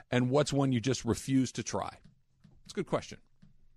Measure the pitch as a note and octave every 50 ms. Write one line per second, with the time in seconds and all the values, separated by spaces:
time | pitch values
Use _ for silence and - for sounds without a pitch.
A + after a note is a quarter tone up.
0 | - - - B2 B2+ B2 B2+ C#3+ D3+ - - C#3 C#3 C3+ C3 A#2+ G#2 C3+ B2+ -
1 | - A2+ G#2 - - - C3+ C3 C3 A#2 - - A2+ - - G2+ - - - -
2 | - - - _ _ _ _ _ - - - - - - - - F3 - - C3+
3 | - - - - - _ _ _ - - - - - - -